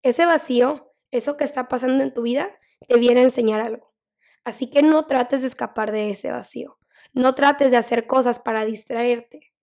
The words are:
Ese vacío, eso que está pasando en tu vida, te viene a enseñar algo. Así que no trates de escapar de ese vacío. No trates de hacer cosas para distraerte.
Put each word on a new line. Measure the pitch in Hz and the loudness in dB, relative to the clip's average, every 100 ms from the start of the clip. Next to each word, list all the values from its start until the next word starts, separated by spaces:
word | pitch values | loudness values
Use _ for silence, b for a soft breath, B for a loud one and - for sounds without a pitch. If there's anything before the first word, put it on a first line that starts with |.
Ese | 262 240 339 | 0 2 2
vacío, | 330 - 240 247 294 _ _ _ | 2 2 2 2 -2 _ _ _
eso | 247 262 294 | -6 -6 -4
que | |
está | 277 269 254 | -6 -6 -6
pasando | 247 254 262 | -4 0 0
en | 269 | -2
tu | 254 | -4
vida, | 233 254 381 _ b b _ | -4 -4 -6 _ b b _
te | 240 | 2
viene | 240 247 | 4 4
a | |
enseñar | 254 254 220 214 | 4 2 -2 -2
algo. | 226 226 _ _ _ _ _ _ | -6 -10 _ _ _ _ _ _
Así | - 220 262 | -14 -10 0
que | 285 | 4
no | 302 311 311 | 4 4 2
trates | 269 247 277 | -2 0 -2
de | 254 | -4
escapar | - 240 - 214 | -6 -8 -6 -6
de | 214 214 | -4 -6
ese | 196 - | -6 -8
vacío. | - - - - _ b b b | -8 -10 -14 -14 _ b b b
No | 254 254 | 0 0
trates | 262 277 285 277 | 4 0 4 2
de | 240 | 2
hacer | 226 233 226 | 2 -4 0
cosas | 262 247 240 | 0 0 -2
para | - 220 220 | -4 -4 -4
distraerte. | 214 - 233 240 233 233 302 _ _ | -8 -8 -4 -2 -2 -6 -20 _ _